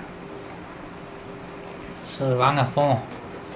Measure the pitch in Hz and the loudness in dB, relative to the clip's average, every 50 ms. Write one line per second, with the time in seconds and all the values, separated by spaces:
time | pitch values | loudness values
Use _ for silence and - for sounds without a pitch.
0 | - - - - - - - - - - - - - - - - - - - - | -10 -10 -12 -12 -12 -12 -12 -12 -12 -12 -12 -12 -12 -12 -12 -12 -12 -12 -12 -12
1 | - - - - - - - - - - - - - - - - - - - - | -12 -12 -12 -12 -12 -12 -12 -12 -12 -12 -12 -10 -12 -12 -12 -12 -10 -12 -12 -10
2 | - - - - 135 131 127 123 127 135 147 143 123 123 - 143 147 143 131 113 | -10 -8 -4 0 4 4 6 8 8 8 8 6 4 4 6 6 6 6 6 4
3 | - - - - - - - - - - - | 2 -2 -8 -10 -10 -10 -10 -10 -10 -12 -12